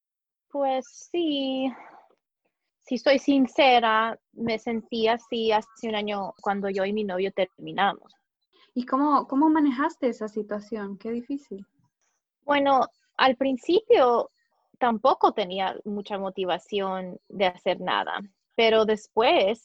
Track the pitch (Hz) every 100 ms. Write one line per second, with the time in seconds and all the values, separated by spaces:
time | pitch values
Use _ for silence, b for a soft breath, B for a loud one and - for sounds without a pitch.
0 | _ _ _ _ _ 285 269 262 - -
1 | - 349 330 277 269 262 262 B B B
2 | B _ _ _ _ _ _ _ - 247
3 | 302 277 - 277 254 - 277 240 226 220
4 | 226 214 _ - 233 220 240 226 220 233
5 | 220 233 - 233 220 214 - - 226 214
6 | 208 202 185 - 208 202 196 196 196 214
7 | 208 180 196 - 185 - 160 160 196 -
8 | _ _ _ _ _ b b 247 247 262
9 | 294 262 - 269 311 311 294 247 311 -
10 | 254 220 214 214 208 208 208 220 202 196
11 | 233 240 240 277 - 196 196 _ _ _
12 | _ _ _ _ - 285 277 269 - _
13 | _ - 262 254 269 262 - 370 - 440
14 | 247 233 - _ _ _ _ - 240 220
15 | 269 - 392 233 185 190 190 - - 208
16 | 202 202 190 190 180 175 - 202 190 185
17 | 185 180 - 185 185 180 190 180 180 104
18 | 80 87 202 _ _ - 226 220 220 214
19 | - - 240 339 196 240